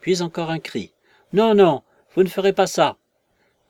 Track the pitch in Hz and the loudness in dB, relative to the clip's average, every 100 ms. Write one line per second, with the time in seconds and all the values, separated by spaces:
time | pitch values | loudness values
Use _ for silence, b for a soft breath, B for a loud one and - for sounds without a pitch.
0 | - 185 170 - 165 160 - - 175 _ | -4 -4 -4 -6 -6 -8 -8 -10 -12 _
1 | b b b 175 226 208 185 135 _ b | b b b 0 2 4 4 2 _ b
2 | b - 185 - 196 190 185 - 120 - | b -2 -2 0 -2 0 -2 0 -2 -2
3 | _ _ _ _ _ _ | _ _ _ _ _ _